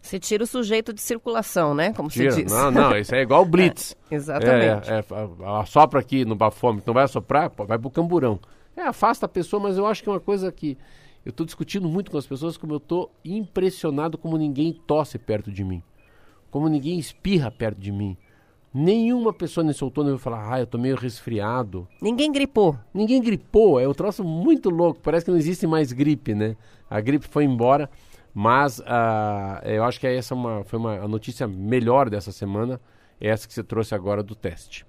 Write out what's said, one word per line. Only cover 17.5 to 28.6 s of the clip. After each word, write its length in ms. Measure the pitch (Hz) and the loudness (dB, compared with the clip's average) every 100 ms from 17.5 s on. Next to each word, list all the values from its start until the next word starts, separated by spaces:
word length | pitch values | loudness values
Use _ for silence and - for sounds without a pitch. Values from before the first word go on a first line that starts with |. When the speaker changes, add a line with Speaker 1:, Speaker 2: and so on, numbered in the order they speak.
| - 110 98 | -4 -6 -4
Speaker 2:
de 120 | 98 | -8
mim. 240 | 101 101 92 _ _ _ _ _ | -4 -6 -8 _ _ _ _ _
Nenhuma 640 | 127 160 220 226 247 226 | 0 2 4 2 2 0
pessoa 300 | - 160 - | -2 -6 -2
nesse 200 | 156 139 | -2 -2
outono 260 | 135 - 147 | -4 -2 0
vai 100 | 131 | 0
falar, 340 | 127 113 107 | -4 -8 -4
"Ah, 60 | 131 | -4
eu 80 | 117 | -4
tô 100 | 120 | -2
meio 180 | 123 131 | -2 -2
resfriado." 920 | 123 113 - 113 104 123 113 92 87 _ | -4 -10 -6 -4 -2 -2 -4 -8 -12 _
Speaker 1:
Ninguém 300 | - 240 302 | -4 0 0
gripou. 460 | 285 277 226 190 135 - | 0 0 4 2 2 -8
Speaker 2:
Ninguém 280 | 185 214 262 | -4 2 2
gripou. 580 | 233 196 - 196 220 131 | 2 -2 2 6 6 6
É 80 | 131 | 2
um 60 | |
troço 300 | 143 185 196 | 0 -4 -4
muito 460 | 180 160 240 294 202 | -6 -2 4 4 4
louco. 300 | 165 170 - | 2 2 2
Parece 240 | - 160 170 | 0 0 2
que 60 | |
não 60 | 175 | 2
existe 280 | 151 180 170 | 2 0 0
mais 260 | 156 143 | 2 0
gripe, 440 | 123 143 147 - 104 | 2 2 2 0 -2
né? 200 | 107 113 - - - | -2 -4 -14 -20 -6
A 100 | 107 | -4
gripe 280 | 107 143 - | 0 -2 0
foi 160 | 151 | 0
embora, 460 | 147 123 120 143 143 - - - _ | 2 2 4 4 2 -10 -20 -20 _
mas, 480 | 104 107 127 | 0 4 4